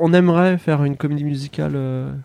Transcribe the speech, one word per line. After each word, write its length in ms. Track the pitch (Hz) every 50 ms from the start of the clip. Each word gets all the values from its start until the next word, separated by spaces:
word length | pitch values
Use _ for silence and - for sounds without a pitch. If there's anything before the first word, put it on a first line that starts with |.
on 120 | 165 165
aimerait 460 | 170 180 180 175 165 170 180 185 185 175
faire 240 | - 165 156 143
une 140 | 143 143 143
comédie 260 | 135 - 143 147 147
musicale, 520 | 147 147 143 135 139 139 - - 151 151 143
euh... 340 | 139 135 131 131 131 131 135 135 139 135